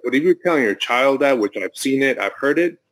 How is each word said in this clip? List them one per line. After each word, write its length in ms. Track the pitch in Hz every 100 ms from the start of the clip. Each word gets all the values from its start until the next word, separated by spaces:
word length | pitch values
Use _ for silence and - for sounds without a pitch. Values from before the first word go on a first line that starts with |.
but 100 | 120
if 80 | 131
you're 120 | 170 170
telling 280 | 180 160
your 120 | 113 98
child 460 | - 123 135 135
that, 180 | 143 131
which 160 | 104 107
I've 200 | 92 -
seen 260 | 135 135
it, 160 | 139 123
I've 140 | 98
heard 260 | - 135 151
it, 180 | 175 170 _